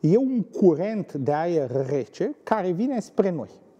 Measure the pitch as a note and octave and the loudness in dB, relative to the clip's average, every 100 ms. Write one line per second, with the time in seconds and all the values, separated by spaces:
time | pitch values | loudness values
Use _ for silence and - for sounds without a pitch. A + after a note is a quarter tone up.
0 | D#3 G#3 C4 B3+ F#3 - G3 D3+ G3 A3 | 4 4 2 -2 -4 4 4 4 -2 -4
1 | E3+ D3 C3 D3 E3+ E3+ C3 C3 C3 C#3+ | -6 -4 -2 0 0 0 0 -2 -2 -4
2 | A2+ - G#3 D4 - A3 F#3 F3 B3 B3+ | -4 -6 -6 -6 -4 -2 -2 -2 -2 -4
3 | - - G3 E3 G#2 - _ | -6 0 0 0 -8 -16 _